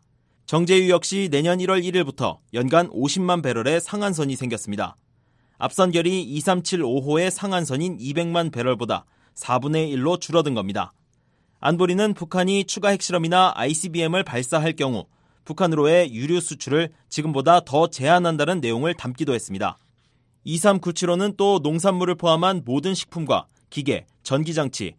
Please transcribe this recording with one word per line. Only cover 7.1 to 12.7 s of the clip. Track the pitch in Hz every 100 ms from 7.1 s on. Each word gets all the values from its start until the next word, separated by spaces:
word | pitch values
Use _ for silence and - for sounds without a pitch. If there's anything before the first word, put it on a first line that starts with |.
| 151 185
상한선인 | 180 196 185 143 131 180 143
이백만 | 127 143 170 170 165
배럴보다 | 120 123 117 113 98 - _ _
사분의 | - - 123 139 156 160
일 | 135 139
로 | 175
줄어든 | - 165 147
겁니다. | 117 98 101 92 _ _ _ _ _ _ _
안보리는 | 139 170 180 185 214
북한이 | 202 165 185 185 196
추가 | 190